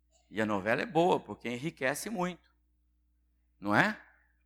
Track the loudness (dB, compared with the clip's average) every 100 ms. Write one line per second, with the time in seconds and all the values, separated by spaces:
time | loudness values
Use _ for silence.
0 | _ _ _ -2 0 0 0 0 0 2
1 | 2 2 -2 -10 -8 -8 -8 -4 -4 -2
2 | -6 -4 -4 -6 _ _ _ _ _ _
3 | _ _ _ _ _ _ 2 4 4 0
4 | -12 _ _ _